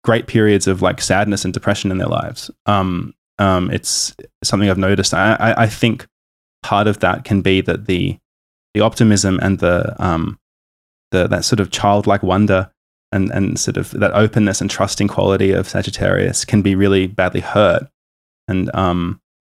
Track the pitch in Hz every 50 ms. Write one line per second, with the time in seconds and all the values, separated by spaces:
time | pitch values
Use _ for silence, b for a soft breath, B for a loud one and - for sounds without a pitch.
0 | - 117 113 113 - - - 113 107 107 101 95 - 98 95 92 95 90 - -
1 | - - 92 98 107 104 101 - - 92 - 95 - 101 101 - - 98 92 92
2 | 90 80 80 - 82 - - - - - - _ - 104 104 98 95 92 90 87
3 | 85 - - _ _ _ _ - 101 95 92 90 90 90 - - - - - -
4 | - - - - - _ _ - - - 98 95 104 98 92 98 92 95 101 98
5 | 95 - - 87 98 110 110 - 107 113 - - 117 107 - - 123 117 107 -
6 | - _ _ _ _ _ _ _ _ _ _ _ - - 101 101 104 107 101 -
7 | 92 90 92 - - - 101 98 87 95 95 95 92 90 85 101 104 - 92 87
8 | 92 92 95 - _ _ _ _ _ _ _ _ _ _ - 104 107 113 - -
9 | 117 107 104 92 101 95 95 - - 98 95 92 92 87 87 87 87 - - -
10 | - 90 82 82 - - - _ _ _ _ _ _ _ _ _ _ _ _ _
11 | _ - 95 92 87 - 101 90 - - 123 107 95 - - - - 101 101 104
12 | 98 104 101 98 - 92 92 101 107 101 95 92 92 - _ _ _ _ _ _
13 | _ - 98 95 95 - - 98 98 - - - - - - 95 92 - - -
14 | 104 - - 104 110 104 - 110 104 98 95 - 95 98 - - 101 - - -
15 | 104 98 - - 98 98 98 95 98 95 92 92 95 - - 98 - 104 - -
16 | - 92 92 95 95 92 92 - - - 110 104 95 98 95 95 101 98 98 95
17 | 92 92 107 - 90 90 - 90 - - - 104 104 87 85 - - - _ _
18 | _ _ _ _ _ _ _ _ - - 95 92 90 - - 87 95 90 87 87
19 | 87 90 95 _ _ _ _ _ _ _